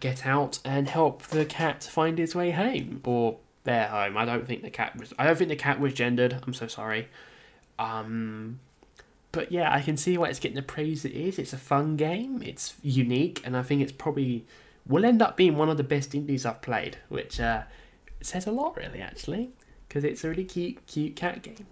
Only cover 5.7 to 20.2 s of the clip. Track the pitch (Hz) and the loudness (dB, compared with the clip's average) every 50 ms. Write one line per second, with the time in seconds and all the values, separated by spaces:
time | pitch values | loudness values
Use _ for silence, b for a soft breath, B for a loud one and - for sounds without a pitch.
5.7 | 131 - 143 135 127 - 120 123 123 120 123 127 131 131 - - 123 - 117 113 | 2 2 2 0 2 2 2 2 4 4 4 4 2 0 -6 -6 -6 -6 -6 -10
6.7 | - - 107 110 110 110 113 - B B B B B B B B B B B B | -8 -8 -6 -2 -2 -2 -4 -6 B B B B B B B B B B B B
7.7 | _ - 113 113 113 110 110 110 113 113 113 110 110 110 110 110 120 131 - _ | _ -4 -4 -4 -4 -6 -6 -4 -4 -4 -4 -4 -6 -8 -10 -10 -12 -12 -16 _
8.7 | _ _ - _ _ _ - _ _ _ _ _ - 165 - - 175 175 170 147 | _ _ -20 _ _ _ -20 _ _ _ _ _ -4 -4 -4 -2 0 2 2 4
9.7 | - 147 139 156 151 143 - 180 180 175 170 151 - - - - - 135 135 - | 4 4 2 2 0 0 2 2 2 4 4 2 0 -2 -4 -4 -4 -4 -8 -8
10.7 | - - 151 156 160 139 - 127 - - 156 185 190 - 131 - - 135 - - | -4 -4 -2 -2 -2 -4 -4 -6 -6 -4 -4 -4 -4 -4 -6 -8 -8 -10 -2 0
11.7 | 143 139 147 156 156 147 151 156 175 202 240 269 269 240 - - - - - - | 2 2 2 2 2 2 2 2 0 -2 -2 -4 -4 -6 -6 -8 -10 -10 -10 -10
12.7 | - - - 143 131 131 127 120 123 127 151 180 180 - - 127 127 127 123 131 | -10 -6 -2 2 4 4 4 4 4 2 2 2 0 -4 -6 -4 -2 -2 0 2
13.7 | 147 143 135 139 - - - 156 143 143 135 127 123 117 - B B B B B | 2 2 2 0 -2 -4 -2 -2 0 0 0 0 0 -2 -6 B B B B B
14.7 | B B B - 131 165 208 233 247 220 226 - - - 185 180 151 147 156 160 | B B B 2 4 6 6 8 8 8 6 4 6 6 6 6 8 6 4 4
15.7 | 156 147 143 135 156 143 139 - - 143 147 143 139 131 127 120 110 - - - | 4 2 2 2 2 0 0 0 -4 -4 -2 0 -2 0 0 -2 -4 -4 -4 -2
16.7 | 120 107 - - - - - - - - - - - - 120 117 113 110 110 - | -2 -2 -2 -4 -8 -12 -12 -8 -6 -6 -6 -4 -4 -2 0 0 0 0 -2 -8
17.7 | b b b b b b b b - - - - - 180 185 208 214 254 285 330 | b b b b b b b b -14 -12 -10 -6 -6 -6 -4 -2 -2 -2 -2 -2
18.7 | 330 - - - - - 98 - - - - 143 156 202 240 254 - - b b | -4 -6 -10 -10 -10 -10 -12 -12 -12 -12 -8 -6 -4 -4 -4 -6 -8 -18 b b
19.7 | b b b - - 147 143 147 - - | b b b -6 -4 0 0 0 -2 -2